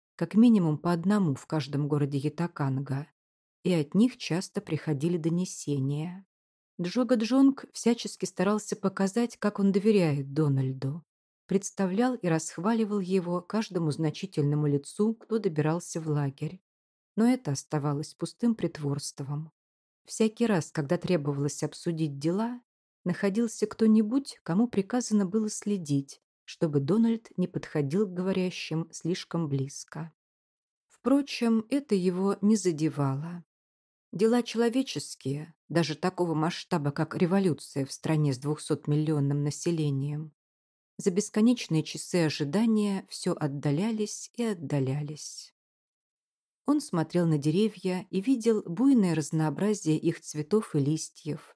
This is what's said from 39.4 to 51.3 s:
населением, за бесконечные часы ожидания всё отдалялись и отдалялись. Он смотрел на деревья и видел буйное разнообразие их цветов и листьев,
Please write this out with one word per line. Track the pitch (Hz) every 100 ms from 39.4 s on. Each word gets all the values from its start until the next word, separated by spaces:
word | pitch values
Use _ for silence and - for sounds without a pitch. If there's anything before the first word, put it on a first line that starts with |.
населением, | 147 - 175 165 147 135 143 147 156 _ _ _ _ _ _ -
за | 196
бесконечные | 180 - 214 233 240 - 160
часы | 151 - - 180 156
ожидания | - 143 190 226 214 202 190 -
всё | - 185 170
отдалялись | 147 139 147 143 220 214 208 - -
и | -
отдалялись. | 226 180 135 143 131 143 147 151 - - - _ _ _ _ _ _ _ _ _ _ _ -
Он | 294
смотрел | - 170 - 175 165
на | 151
деревья | 151 175 214 - 185 180 -
и | 185
видел | 226 254 226 214
буйное | - 170 269 247 185
разнообразие | 156 147 160 156 143 202 202 160 156
их | 165 -
цветов | - 151 151 214 -
и | 151
листьев, | 139 156 - - -